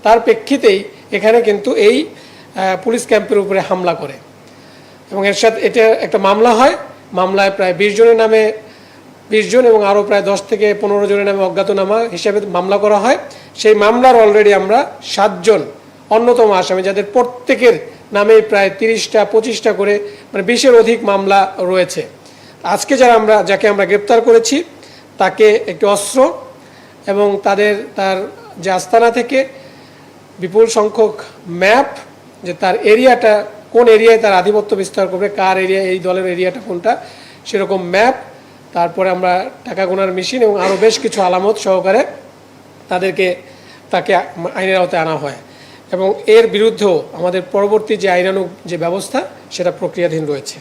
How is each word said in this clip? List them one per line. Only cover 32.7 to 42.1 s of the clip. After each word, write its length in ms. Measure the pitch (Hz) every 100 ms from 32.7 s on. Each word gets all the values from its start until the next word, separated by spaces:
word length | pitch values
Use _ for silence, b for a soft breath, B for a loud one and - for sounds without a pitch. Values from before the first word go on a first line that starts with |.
| 190
এরিয়াটা, 680 | 202 220 254 240 220 214 202 - -
কোন 180 | 226 233
এরিয়ায় 300 | 220 226 226
তার 140 | 214
আধিপত্য 440 | 185 180 208 202 196
বিস্তার 320 | 185 - 185
করবে, 200 | 180 196
কার 300 | 202 190 185
এরিয়া, 240 | 185 190
এই 160 | 190 185
দলের 280 | 180 185 185
এরিয়াটা 340 | 175 185 208 202
কোনটা, 300 | 175 208 254 B B B B
সেরকম 380 | - 202 185 190
ম্যাপ, 320 | 175 185 233 262 - B B B -
তারপরে 380 | 175 170 170 185
আমরা 400 | 180 180 180 220 -
টাকা 220 | - 185 190
গোনার 260 | 190 190
মেশিন 300 | 185 180 254
এবং 180 | 220 202
আরও 160 | 190 190
বেশ 180 | 220 220
কিছু 240 | 262 214
আলামত 340 | 180 185 196 214
সহকারে 480 | 202 190 180 214 294